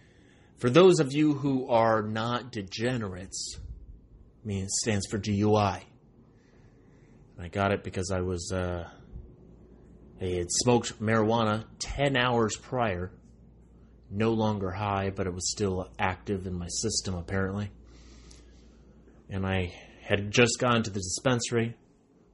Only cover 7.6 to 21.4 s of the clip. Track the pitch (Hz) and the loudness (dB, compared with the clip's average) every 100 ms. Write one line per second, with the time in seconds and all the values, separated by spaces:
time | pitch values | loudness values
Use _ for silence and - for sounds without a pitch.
7.6 | 98 98 95 95 90 92 90 87 85 92 | 0 0 -2 -6 -2 -2 -2 -4 -4 -4
8.6 | 90 87 85 - - - - - - - | -2 -4 -8 -16 -18 -18 -18 -20 -20 -20
9.6 | - - - - - - 95 90 87 - | -20 -20 -20 -20 -20 -8 -4 -2 -2 0
10.6 | 123 120 - - 107 113 107 117 110 107 | 4 4 2 -4 2 2 4 2 2 0
11.6 | 113 - - - 143 131 123 120 117 - | -4 -12 -8 0 2 4 2 2 2 -2
12.6 | - 127 117 90 92 - - - - - | -6 -2 0 0 -6 -10 -20 -20 -20 -20
13.6 | - - - - - 101 113 113 107 104 | -20 -20 -20 -20 -10 0 0 2 0 0
14.6 | 95 92 104 98 98 98 92 90 - - | -4 -4 -2 0 -2 -2 -4 -4 -6 -2
15.6 | 101 92 90 - 101 90 - 98 92 90 | -2 -2 -6 -2 -2 -2 -4 -6 -4 -6
16.6 | 85 - 110 - - 92 82 95 95 101 | -6 -4 -2 -4 -4 -6 -4 -2 -2 -4
17.6 | 104 - - - - - - - - - | -6 -10 -20 -20 -20 -20 -20 -20 -20 -20
18.6 | - - - - - - - 98 95 95 | -20 -20 -20 -20 -20 -20 -10 -6 0 0
19.6 | 87 - - - - 101 101 117 120 - | -2 -8 -20 -20 -4 -2 0 4 4 4
20.6 | 123 117 107 98 92 - 131 120 | 2 2 0 -6 -6 -4 0 0